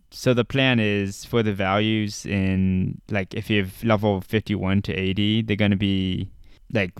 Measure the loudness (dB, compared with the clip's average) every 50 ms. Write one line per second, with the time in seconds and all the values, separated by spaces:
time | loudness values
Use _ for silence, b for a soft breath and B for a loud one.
0 | _ _ -12 -4 0 2 2 2 2 0 0 0 2 4 4 4 2 2 2 0
1 | 0 -2 -6 -8 -8 -2 0 0 2 2 0 0 0 2 2 2 2 2 0 0
2 | -2 -4 -6 -8 -6 -4 -2 0 0 2 2 2 2 2 2 2 0 -2 -4 -8
3 | -8 -6 -4 -4 -4 -4 -6 -8 -4 0 0 0 0 -2 -4 -4 0 0 2 2
4 | 2 2 0 0 -2 -2 -2 -2 -2 -2 -4 -2 0 0 0 0 0 -2 -4 -2
5 | -2 -2 0 0 0 0 2 0 0 0 0 0 2 2 2 2 2 0 0 0
6 | 0 -2 -2 -4 -6 -8 -10 -16 b b b b b -4 -2 -2 -2 -2 -4 -4